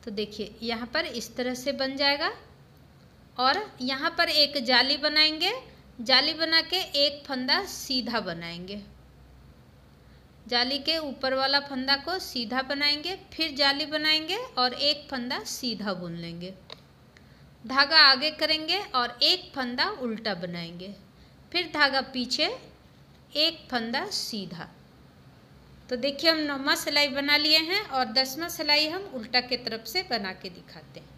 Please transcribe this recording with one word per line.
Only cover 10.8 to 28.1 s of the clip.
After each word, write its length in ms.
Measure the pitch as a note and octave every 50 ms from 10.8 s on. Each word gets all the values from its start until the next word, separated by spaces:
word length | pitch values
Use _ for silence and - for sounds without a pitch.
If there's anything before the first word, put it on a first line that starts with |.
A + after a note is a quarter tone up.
| C#4 D#4 D#4+ E4
ऊपर 340 | D#4 C#4+ B3 - - C4 C4
वाला 260 | C4 C4 C4+ C#4 C#4+
फंदा 340 | C#4 C#4 C#4 C4 B3+ C4 C#4 C#4
को 200 | C4+ D#4+ F4 F#4+
सीधा 400 | F#4 - - B3+ A#3+ G#3 B3 C4 C4
बनाएंगे, 520 | B3+ C#4+ C#4 C#4+ D4 D4 D4 D4+ E4+ F#4+ F#4+ - - -
फिर 220 | - D#4+ D#4+ C#4+
जाली 300 | C4 C#4+ C#4 C#4 C#4 D4+ D4
बनाएंगे 500 | D4+ D4+ D4+ D#4 D#4 D#4 D#4 D#4+ F4+ A4 B4+ A#4+ - -
और 160 | B3 B3 B3
एक 320 | - C#4+ C#4+ D4+ D4 - -
फंदा 320 | C#4 C4 A#3+ B3 C#4 F4+ G#4+
सीधा 480 | - - - - B3 A3+ F#3+ G3+ G#3 F#3+
बुन 200 | F3 F3 F3 E3
लेंगे, 380 | E3+ E3+ E3+ E3+ E3+ F3 F#3 G3 - - - - - - - - - - - - - - - - - - - - - -
धागा 360 | A3+ B3+ C4+ C#4+ C#4+ D#4+ D#4+
आगे 300 | D4+ C#4 C4+ C4 C#4+ D#4 D4+
करेंगे 460 | - E4 D4+ D#4 D#4 D#4 D#4 E4+ F#4+ G#4 - -
और 220 | C4 A#3+ A#3 A#3+ - -
एक 280 | D#4 F4 F#4 - - -
फंदा 340 | C#4+ C4 A#3+ A#3+ B3+ D4+ F#4
उल्टा 420 | G#4+ F4 B3+ A#3+ A3 G#3 A3 A3+ G3+ F3
बनाएंगे, 560 | F3 F3 E3+ F3 E3+ E3 E3+ F3 F3+ G3 G3+ - - - - - - - - - - -
फिर 200 | - E4+ F4+ E4 -
धागा 280 | D4+ D4 C#4 C4 C4+ B3+
पीछे, 460 | C4 - B3+ B3 - - - D4+ F4+ B4 - - - - - - - - - - - - - - - - D4
एक 300 | D4+ E4 D#4+ - - -
फंदा 340 | - A#3+ A3 A3+ A#3 C#4 E4+ G#4 F#4+
सीधा। 560 | - - - - G#3+ F#3+ F3 F3+ E3 D#3 - - - - - - - - - - - - - - - - - - - - - - - - -
तो 60 | B3+ B3
देखिए 320 | A3+ C#4+ C#4 C#4 - E4
हम 80 | E4 D#4
नौवां 360 | D4+ D4 C#4+ C4+ C4+ C#4+ D#4+
सिलाई 320 | E4+ - D#4+ D4 D4 C#4+ C#4+
बना 260 | B3+ C#4 C#4 C#4+ D4 D4
लिए 200 | D4+ D#4 D#4 D#4+
हैं 220 | D#4+ D#4+ F#4 G4+
और 240 | G#4+ - C4+ C4 B3+ A3+